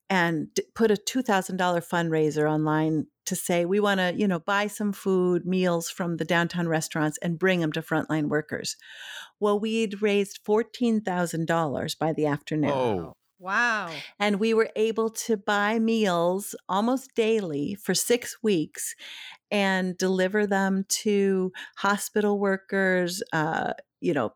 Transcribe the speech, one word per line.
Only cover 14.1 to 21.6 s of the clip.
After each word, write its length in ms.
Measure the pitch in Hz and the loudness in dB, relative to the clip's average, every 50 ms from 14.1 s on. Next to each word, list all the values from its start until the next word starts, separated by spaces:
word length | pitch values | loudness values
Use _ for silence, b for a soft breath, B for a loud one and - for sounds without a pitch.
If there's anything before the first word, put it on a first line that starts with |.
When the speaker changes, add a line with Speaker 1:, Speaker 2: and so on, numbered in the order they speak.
| - - | -6 -2
Speaker 1:
And 200 | 202 208 208 185 | 0 0 2 2
we 140 | 220 226 220 | 2 2 4
were 160 | 220 220 - - | 2 2 2 0
able 340 | 208 220 226 214 226 220 220 | 0 0 0 0 0 -2 -2
to 260 | 220 - - - 220 202 | -4 -4 -4 -2 -2 -2
buy 420 | - - 208 202 202 208 226 233 | 0 0 0 2 2 2 2 2
meals 760 | 220 226 226 220 214 190 175 170 170 175 185 196 202 - - - _ - | 2 2 2 2 2 2 2 4 2 2 2 0 -4 -8 -12 -14 _ -2
almost 460 | 180 196 220 233 262 247 - - - | -2 0 2 2 0 0 -4 -4 -2
daily 600 | - 220 220 226 220 196 165 147 139 147 190 202 | 0 0 2 2 0 0 -2 -4 -4 -4 -4 -6
for 180 | - - - 185 | -6 -4 -2 -2
six 440 | - - - 240 240 - - - - - | 0 0 0 0 0 0 -4 -8 -4 0
weeks 520 | 214 196 156 156 - - - - - - - B B B B B B B B B - | 2 2 2 0 -2 -6 -10 -10 -10 -10 -12 B B B B B B B B B -4
and 460 | 202 208 196 196 190 185 185 185 175 - | 0 0 2 2 2 0 0 -2 -2 -2
deliver 500 | 190 185 190 185 185 185 208 214 208 196 | 0 0 2 2 2 2 2 2 2 2
them 380 | 202 190 196 190 190 190 190 - | 2 2 2 2 2 0 0 -2
to 600 | - - - 214 202 196 196 196 190 190 185 185 - B | -4 -2 0 2 2 4 4 4 2 2 0 -2 -4 B